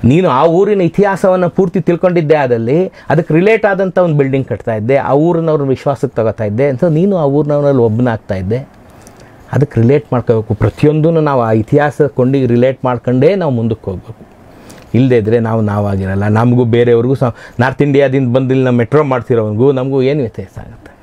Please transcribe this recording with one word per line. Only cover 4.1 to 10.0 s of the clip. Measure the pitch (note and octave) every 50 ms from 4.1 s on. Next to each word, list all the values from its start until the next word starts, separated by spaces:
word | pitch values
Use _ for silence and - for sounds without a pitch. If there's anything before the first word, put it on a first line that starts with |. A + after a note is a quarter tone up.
| D3+
building | D3 C#3 C3+ C3 C3+ C3 -
ಕಟ್ತಾ | A2 G2+ - - A2+
ಇದ್ದೆ, | A2 G#2 A#2 C3+
ಆ | C#3 - - C3
ಊರಿನವ್ರ | C#3+ D#3 E3+ F3 E3 D#3+ D#3+ D#3 D3+ C#3+
ವಿಶ್ವಾಸಕ್ಕೆ | C3+ C3 A#2+ - D3 C#3 - - B2+ -
ತಗೋತಾ | - A2+ A2 G#2 - A2+
ಇದ್ದೆ | G#2 G#2 A2+ C3+ C#3+
ಅಂತ | C3 A#2+ -
ನೀನು | F3 D#3 D#3 F3 G3+ G3
ಆ | F3 D#3
ಊರಿನವ್ರಲ್ಲಿ | C#3 C#3 D3 D3+ D3 D3 D3 C#3+ C#3+ C#3 C3 A#2
ಒಬ್ಬನಾಗ್ತಾ | A2+ G#2+ A2+ B2 B2 A2+ A2 - - G2+
ಇದ್ದೆ. | F#2+ F#2 F#2 A2 B2+ C#3 - - - - - - - - - - - - - - - - - -
ಅದಕ್ಕೆ | A#2 A2+ - - A#2
relate | A2+ A#2 C#3 D3